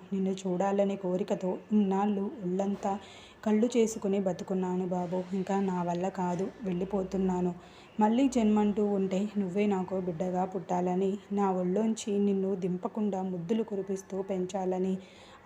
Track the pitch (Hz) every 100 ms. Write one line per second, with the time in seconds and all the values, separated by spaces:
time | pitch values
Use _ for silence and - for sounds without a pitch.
0 | - 196 190 190 190 180 196 202 202 196
1 | 180 180 196 196 185 190 - 214 196 190
2 | 208 202 196 302 180 180 196 196 208 202
3 | - - - - - 214 240 247 226 220
4 | 202 196 190 175 208 190 185 180 185 180
5 | 180 185 180 190 180 196 196 180 175 175
6 | 185 190 180 175 190 - 202 175 190 202
7 | 185 190 190 180 180 175 - - - -
8 | 214 233 277 247 214 214 208 202 208 202
9 | 190 185 208 208 190 185 208 196 185 190
10 | 180 160 185 180 185 185 170 180 180 180
11 | 190 202 - 202 202 185 180 190 226 220
12 | - 202 202 196 190 196 185 180 220 -
13 | 208 190 190 185 170 220 220 202 190 190
14 | 190 190 190 190 180 196 185 185 190 190
15 | - - - -